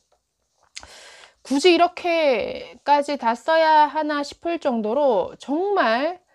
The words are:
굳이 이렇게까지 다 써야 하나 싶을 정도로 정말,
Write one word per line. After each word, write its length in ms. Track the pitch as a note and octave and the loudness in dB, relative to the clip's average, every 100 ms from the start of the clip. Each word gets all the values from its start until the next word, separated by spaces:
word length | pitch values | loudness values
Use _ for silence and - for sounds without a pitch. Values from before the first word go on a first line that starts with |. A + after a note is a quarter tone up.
| _ _ _ _ _ _ _ - - - - - - _ | _ _ _ _ _ _ _ -20 -20 -20 -20 -20 -20 _
굳이 320 | - C#4 F4+ | -4 2 4
이렇게까지 1400 | E4 F4 F4 F4 E4 D4+ A3+ - - - E3+ - C#4+ C#4+ C#4+ | 4 2 0 -2 0 2 0 -4 -8 -14 -8 0 0 0 -4
다 160 | A#3 | -4
써야 520 | A#3 - D#4+ D#4+ D#4 D4 | -4 0 2 4 4 4
하나 360 | D4 D4+ D4 | 0 -4 -4
싶을 360 | C#4+ - E4+ E4 | -6 -8 -6 -4
정도로 760 | C#4+ A#3 G#3+ B3+ C#4+ G#3 - - | -2 -2 -2 0 2 2 -2 -8
정말, 840 | - D4 G4 G4 B3 A#3 D4+ F4+ _ | -6 -4 0 0 2 0 -2 -6 _